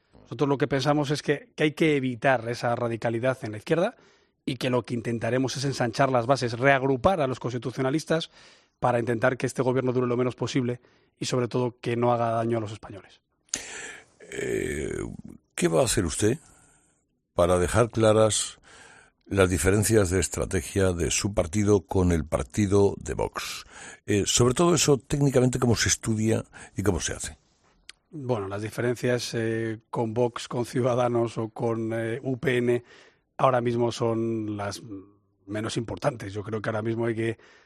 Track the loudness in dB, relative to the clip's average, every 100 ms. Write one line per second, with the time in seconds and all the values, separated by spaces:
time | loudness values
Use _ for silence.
0 | _ -20 -16 -2 0 2 2 2 2 2
1 | 0 -2 0 -2 -4 0 0 2 2 2
2 | 0 0 2 2 0 -4 -2 -2 -2 -2
3 | -2 0 0 -2 -6 -10 -2 0 0 -4
4 | _ _ _ _ -8 -4 0 0 0 -4
5 | -4 -4 0 0 0 -2 -4 0 -2 2
6 | 2 4 2 2 0 2 4 4 2 2
7 | 2 2 0 -4 -6 -6 -6 -4 -2 -2
8 | -2 -4 -4 -14 -20 _ _ _ 0 2
9 | 0 0 0 0 -2 0 0 0 0 0
10 | 0 0 -2 -2 -4 -2 -2 -4 _ _
11 | _ _ -4 -2 0 0 -2 -4 -4 0
12 | 2 2 0 0 0 -2 -4 -10 -14 -16
13 | -20 -20 _ _ _ -12 -10 -14 -14 -16
14 | -20 _ -14 -10 -4 -4 -4 -4 -6 -6
15 | -8 -10 -16 -20 _ -2 2 2 2 0
16 | 0 0 0 0 -6 -20 _ _ _ _
17 | _ _ _ 0 2 4 2 2 0 2
18 | 4 6 4 2 -4 -10 -20 -20 -20 -20
19 | _ _ -2 2 4 4 2 2 4 2
20 | 4 2 0 -2 -4 -4 -2 0 0 2
21 | -2 0 0 0 0 0 4 2 2 2
22 | 4 2 0 -4 -2 0 2 4 4 2
23 | -6 -4 -4 -6 -10 -12 -14 -20 -20 -12
24 | 0 0 2 4 4 4 4 4 4 2
25 | 0 2 4 4 4 4 2 2 2 0
26 | -2 0 0 0 -4 -16 -12 -2 0 0
27 | -4 -6 -10 -14 _ _ _ _ -20 -20
28 | _ -10 -4 -4 -4 -8 -8 -4 -2 -2
29 | -2 -2 -2 -4 -2 -2 -4 -8 _ -4
30 | -2 0 0 -2 -8 -6 -4 0 0 2
31 | 2 0 -2 -4 -8 -4 -2 -2 -4 -4
32 | -4 -4 -4 -2 0 2 2 0 -2 -18
33 | -20 _ _ 0 2 2 0 0 0 0
34 | -2 0 -2 -4 -6 -6 -8 -8 -12 -16
35 | -16 _ _ _ -10 -8 -4 -4 -6 -4
36 | -2 -2 -6 -8 -6 -4 -4 -4 -2 -2
37 | -2 -2 -4 -6 -14 -20